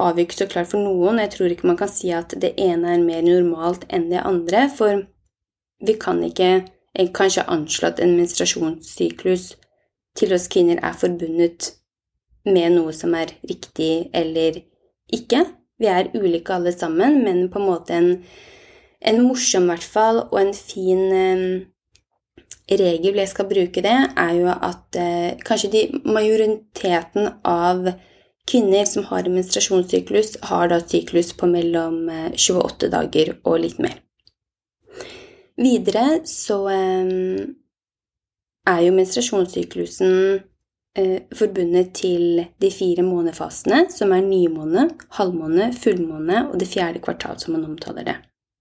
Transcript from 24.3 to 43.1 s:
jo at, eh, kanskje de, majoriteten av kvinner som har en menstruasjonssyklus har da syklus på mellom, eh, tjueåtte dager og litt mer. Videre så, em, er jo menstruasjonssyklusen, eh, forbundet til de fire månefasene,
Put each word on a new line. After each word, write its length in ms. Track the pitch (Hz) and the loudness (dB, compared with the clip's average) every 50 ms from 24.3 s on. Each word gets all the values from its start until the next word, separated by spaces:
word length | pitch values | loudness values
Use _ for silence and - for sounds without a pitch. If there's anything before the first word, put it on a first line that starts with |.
| 170 175 | 2 2
jo 100 | 175 180 180 | 2 2 0
at, 320 | - - - 175 - - - - | -2 -4 -6 -6 -8 -12 -10 -6
eh, 400 | 175 175 175 175 175 170 175 - - - | -4 -4 -2 -2 -2 -2 -4 -4 -6 -4
kanskje 280 | - 233 226 - 240 220 | -4 -2 -2 -2 0 2
de, 100 | 220 214 - - - - | 2 2 2 -2 -6 -2
majoriteten 1200 | - 214 214 214 214 220 220 220 214 220 214 - _ - - - 190 175 165 165 - - 202 208 - - - - | 0 0 2 2 2 2 4 2 2 0 -2 -6 _ -14 -6 -2 0 0 0 -2 -2 -2 -2 -2 -2 -4 -4 -2
av 480 | - 175 170 170 175 180 185 185 185 180 - - _ _ _ _ _ _ _ - - | -2 0 2 2 2 0 0 0 -2 -4 -4 -12 _ _ _ _ _ _ _ -8 0
kvinner 400 | - 247 220 196 190 202 208 196 | 2 2 4 4 4 4 2 2
som 200 | - 208 196 - | -2 -4 -6 -4
har 180 | - 185 180 180 | -4 -4 -2 0
en 80 | 180 | 0
menstruasjonssyklus 1000 | 185 185 185 - 202 - - 190 185 180 185 - 185 180 - 208 208 220 214 - - - - | 0 0 -2 -2 -2 0 2 2 0 0 2 0 -2 0 0 0 0 2 0 -2 -6 -6 -4
har 220 | 190 175 175 170 | -2 0 2 2
da 80 | 175 170 | 2 0
syklus 540 | 170 - - 170 165 - - 170 175 175 - | -2 0 -2 -2 -2 0 0 0 0 0 -2
på 160 | - - 175 | -2 0 2
mellom, 580 | 175 175 170 170 170 170 165 165 165 165 165 165 | 2 2 0 0 -2 -2 -2 -4 -6 -6 -6 -6
eh, 220 | 165 160 160 160 | -6 -6 -8 -6
tjueåtte 580 | - - - - 185 180 - - - - - - | -2 0 0 2 2 2 0 -2 -2 -2 -4 0
dager 460 | - 85 78 - - 156 156 - - - - | 0 0 -2 0 0 0 0 0 0 -4 -2
og 160 | - 165 165 | 0 0 2
litt 200 | 165 165 - - | 0 -2 -4 -4
mer. 200 | - - - - _ _ _ _ _ _ _ _ _ _ _ _ _ _ _ _ _ _ - - - - - - - - - _ _ _ _ - | -6 -6 -6 -8 _ _ _ _ _ _ _ _ _ _ _ _ _ _ _ _ _ _ -20 -18 -18 -18 -18 -20 -20 -20 -20 _ _ _ _ 2
Videre 640 | 240 262 247 214 185 180 190 214 240 285 311 330 320 | 2 4 4 4 2 0 0 2 2 2 2 0 -2
så, 460 | - - - - - 208 202 196 196 | -4 -8 -8 -4 -4 -2 -2 -2 0
em, 840 | 196 190 190 190 185 185 185 185 185 185 185 185 185 196 - - - _ _ _ _ _ _ _ _ _ _ _ _ _ _ _ _ _ _ _ _ _ - | 0 0 0 0 0 0 0 -2 -2 -2 -2 -2 -4 -4 -6 -8 -12 _ _ _ _ _ _ _ _ _ _ _ _ _ _ _ _ _ _ _ _ _ -2
er 140 | - 180 170 170 175 | 0 2 4 4 4
jo 40 | |
menstruasjonssyklusen, 1500 | 185 190 185 185 - 247 247 - - 196 180 180 - 180 175 170 - 180 175 170 - - 190 185 185 185 190 196 196 196 190 _ _ _ _ _ _ _ _ _ - | 4 4 2 2 0 -4 -4 -2 0 0 0 0 -2 -6 -6 -6 -6 -8 -8 -8 -4 0 2 2 4 4 2 2 0 -2 -4 _ _ _ _ _ _ _ _ _ -4
eh, 240 | - 190 190 185 190 - - - | -2 0 0 0 -4 -6 -10 -4
forbundet 600 | - 220 202 190 190 180 170 175 180 180 180 - | -2 -2 0 0 0 -2 2 2 2 2 0 -2
til 540 | - - 185 180 170 175 175 170 170 170 - _ - | -6 -2 -2 0 2 2 2 2 0 -2 -4 _ -2
de 100 | - 196 | 0 0
fire 340 | 190 - 196 180 175 175 180 | 0 0 -2 0 0 2 0
månefasene, 880 | 185 | 0